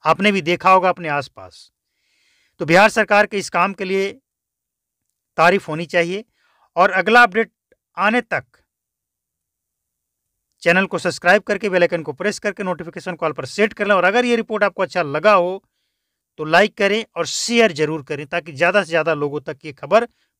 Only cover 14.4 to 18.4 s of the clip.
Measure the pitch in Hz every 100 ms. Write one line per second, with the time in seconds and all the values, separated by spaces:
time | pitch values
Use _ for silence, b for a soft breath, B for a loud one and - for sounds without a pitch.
14.4 | - 214 202 190 185 180 151 147 202 202
15.4 | 175 190 _ _ _ _ _ _ _ -
16.4 | 156 165 214 - 196 214 220 175 156 -
17.4 | - 233 220 151 151 160 135 143 151 175